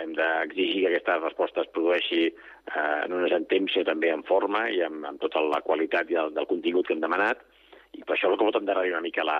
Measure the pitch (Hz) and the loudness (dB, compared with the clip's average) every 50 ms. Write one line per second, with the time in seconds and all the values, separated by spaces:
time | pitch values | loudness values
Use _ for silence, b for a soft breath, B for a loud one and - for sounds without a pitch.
0 | 80 80 80 82 82 82 80 80 82 78 - 92 92 85 82 98 92 90 87 85 | -4 -4 -2 0 0 0 2 0 -2 -2 -2 -2 -2 0 0 2 2 2 2 2
1 | - - 87 82 82 78 - - - - - 87 82 - - 85 82 85 87 87 | 2 0 0 0 0 -4 -2 -2 -2 -2 0 -4 -4 -2 -2 0 2 2 2 2
2 | - - 87 85 82 80 - - - - - - _ - - - 151 - - 151 | 0 0 0 2 2 0 -2 -6 -20 -20 -20 -16 _ -6 -4 -2 0 0 0 -2
3 | - - 90 90 90 85 90 87 78 - 95 95 95 87 95 95 87 - 80 78 | -2 -4 -2 -2 0 2 2 0 0 0 0 0 2 2 0 0 0 0 0 0
4 | 78 82 80 76 - - 90 98 101 98 101 107 113 117 107 90 85 80 78 78 | 0 0 0 0 0 2 2 2 2 2 0 0 -2 0 0 -2 -2 -2 -4 -8
5 | 76 71 71 73 - - - 78 78 76 73 73 - - 80 78 80 76 - 87 | -10 -10 -8 -4 -6 -2 0 0 0 2 0 0 0 0 0 0 0 0 0 -2
6 | 82 78 85 82 80 78 78 78 76 - 92 85 82 85 87 90 90 - 82 80 | 0 0 0 0 0 0 -2 -4 -2 -2 -2 -2 0 0 2 2 2 2 -2 -2
7 | 82 82 85 92 101 110 - - - B B B B B B B B B - - | 0 0 0 2 2 0 0 -4 -8 B B B B B B B B B -18 -14
8 | - - - - - 92 98 - 110 104 - 110 101 98 98 95 92 92 87 82 | -4 -4 -2 2 2 2 4 4 4 2 2 2 0 0 0 0 0 0 0 -2
9 | 85 85 - - 80 78 78 | -4 -2 -2 -2 0 0 0